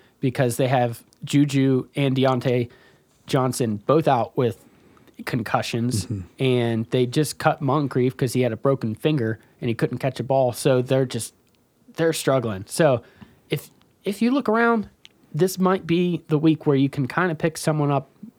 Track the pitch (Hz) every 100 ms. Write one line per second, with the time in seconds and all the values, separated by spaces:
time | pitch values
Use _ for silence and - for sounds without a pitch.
0 | _ - 135 - 127 113 127 131 123 117
1 | - - 143 139 147 139 135 131 - -
2 | 139 131 131 127 131 123 120 - - _
3 | _ _ - 139 127 123 120 104 - 147
4 | 151 127 110 - 123 104 - _ _ _
5 | _ - - 127 107 120 - 120 120 113
6 | - 101 90 - 135 123 117 113 117 131
7 | 123 147 151 - 156 - 143 143 143 131
8 | 127 - 127 127 123 110 139 135 113 107
9 | 156 156 110 110 _ - 123 113 156 123
10 | 135 - 120 135 127 110 147 127 123 135
11 | 131 117 - _ _ _ _ _ _ -
12 | 165 156 - 135 117 95 104 - 160 127
13 | - - - _ - 151 - _ _ _
14 | - 208 226 277 240 220 233 233 196 _
15 | - _ _ 151 185 185 185 190 165 170
16 | 180 160 - 151 160 151 - 139 139 -
17 | 127 - 180 156 170 - - 151 143 143
18 | 143 - 226